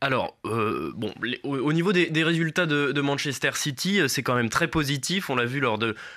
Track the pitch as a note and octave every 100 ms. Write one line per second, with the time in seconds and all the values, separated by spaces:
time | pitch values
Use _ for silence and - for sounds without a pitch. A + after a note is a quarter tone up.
0 | C#3 B2+ E2+ - G#2 A2+ G#2+ C2+ D#2 F#2
1 | G#2+ - A2+ - C#3 C#3 C#3 D#3+ F3 F3+
2 | D#3 D#3 D#3+ E3 E3 E3 E3+ D3 C#3+ C#3
3 | C#3 C#3 D3 B2+ C#3+ - D3+ C3+ F3+ G3+
4 | C#3+ - C3 B2 A#2 - E3 D#3+ C#3 C#3+
5 | - F#3 - B2 A#2+ C#3 C3 G#2+ A2+ -
6 | -